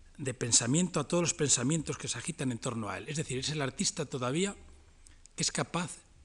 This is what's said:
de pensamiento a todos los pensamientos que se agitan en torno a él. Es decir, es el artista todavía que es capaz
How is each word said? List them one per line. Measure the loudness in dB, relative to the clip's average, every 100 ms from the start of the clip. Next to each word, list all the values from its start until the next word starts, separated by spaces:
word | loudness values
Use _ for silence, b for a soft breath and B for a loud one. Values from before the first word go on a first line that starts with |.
| B -8
de | -6
pensamiento | -4 4 4 6 4 4 0
a | 2
todos | 2
los | 2
pensamientos | 2 4 4 4 0 -2 -6
que | -4
se | -6
agitan | -6 -2 -2
en | -2
torno | -4 -4 -4
a | -6
él. | -4
Es | -4
decir, | -2 -2
es | -2
el | 0
artista | -2 0 -2 0 -4
todavía | 0 0 2 0 -2 -14 -20 -20 -20 B B B -2
que |
es | 0
capaz | 0 0 -2 -2 -6 -18 -20